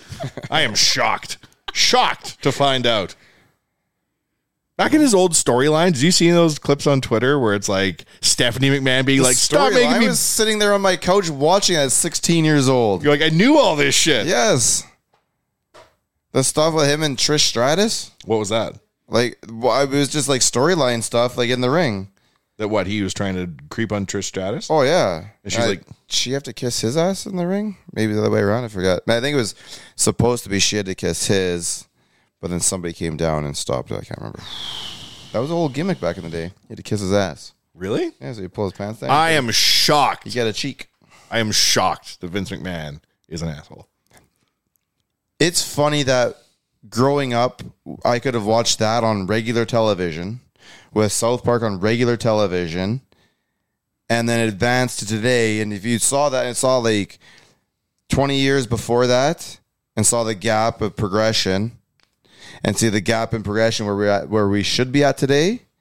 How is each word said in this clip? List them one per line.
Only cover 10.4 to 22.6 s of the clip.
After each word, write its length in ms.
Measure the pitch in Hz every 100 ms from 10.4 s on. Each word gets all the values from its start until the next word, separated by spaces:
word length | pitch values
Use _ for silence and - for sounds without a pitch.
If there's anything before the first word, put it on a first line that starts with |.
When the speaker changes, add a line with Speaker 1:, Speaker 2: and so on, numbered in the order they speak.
| 220 214
Speaker 2:
there 160 | 208
on 60 | 202
my 140 | 196 180
couch 340 | - 196 170
watching 460 | 139 147 190 - 165
at 160 | 139
sixteen 520 | - 175 - - 170
years 240 | 156 151 131
old. 360 | 131 113 92
Speaker 1:
You're 80 | 143
like, 100 | 147
"I 60 | 156
knew 280 | 160 233 302
all 200 | 226 156
this 180 | 143
shit." 320 | - 165 131 131
Speaker 2:
Yes. 560 | 233 226 151 110 - - _ _ _ _ _ _ _ _ - - _ _ _ _
The 100 | -
stuff 320 | 131 - 156
with 140 | 160 143
him 160 | 147
and 120 | 156 127
Trish 260 | - 151
Stratus? 680 | - 113 123 160 214 - - -
Speaker 1:
What 140 | - 110
was 80 | 104
that? 260 | 113 101 - _ _ -
Speaker 2:
Like, 300 | 110 120 - -
well, 320 | 113 120 120
it 100 | 139
was 180 | 139 143
just, 200 | 151 131
like, 120 | 135
storyline 640 | - 120 147 180 127 120
stuff, 340 | 110 117 120 131
like, 120 | 120
in 100 | 123
the 100 | 123
ring. 380 | 156 160 101 98 _ _ _ _
Speaker 1:
That 120 | -